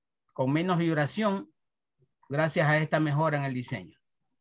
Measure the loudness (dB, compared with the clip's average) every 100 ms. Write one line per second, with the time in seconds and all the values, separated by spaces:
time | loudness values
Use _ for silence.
0 | _ _ _ -4 0 0 2 2 2 0
1 | 0 0 0 -2 -6 _ _ _ _ _
2 | _ _ -6 -2 0 2 2 2 2 0
3 | 2 2 0 0 -2 -4 -6 -10 -10 -20
4 | _ _ _ _